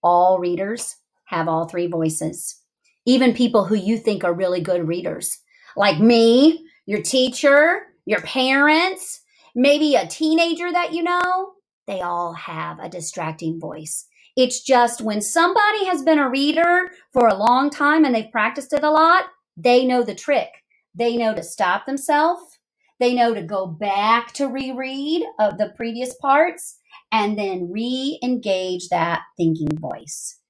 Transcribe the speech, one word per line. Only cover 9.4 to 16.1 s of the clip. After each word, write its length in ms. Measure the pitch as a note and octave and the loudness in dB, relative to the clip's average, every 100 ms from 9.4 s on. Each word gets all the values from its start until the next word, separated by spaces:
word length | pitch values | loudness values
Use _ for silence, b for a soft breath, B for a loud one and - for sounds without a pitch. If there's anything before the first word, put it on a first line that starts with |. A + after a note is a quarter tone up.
| b | b
maybe 400 | A#3+ C4 D4 D4+ | 0 4 4 4
a 120 | C4 E3 | 2 0
teenager 640 | - D#4 D#4+ E4+ E4 F4 | -4 0 2 0 -2 -2
that 220 | F4 F4 | -2 -2
you 100 | E4 | -4
know, 500 | E4+ F4+ F4+ F#4 G4 _ _ _ - | -2 -2 0 -2 -4 _ _ _ -12
they 140 | G3 | -8
all 320 | F3+ F3 F3 | -6 -4 -6
have 440 | E3 - D#3+ D#3+ D#3+ | -8 -12 -10 -10 -10
a 100 | F3 | -14
distracting 720 | F3 D#3 - D#3+ D#3 E3 E3 | -12 -12 -8 -8 -6 -8 -8
voice. 480 | D#3 - D#3 - - b b - | -10 -12 -12 -12 -12 b b 0
It's 260 | B3+ - | 0 -2
just 380 | - B3+ A#3 A#3 | 0 2 2 0
when 200 | A3 G#3 | -6 -6
somebody 680 | G#3 - F4 G4 G#4 G#4+ F#4+ | -2 0 2 2 0 0 -2
has 160 | E4+ | -2
been 160 | C4+ | 2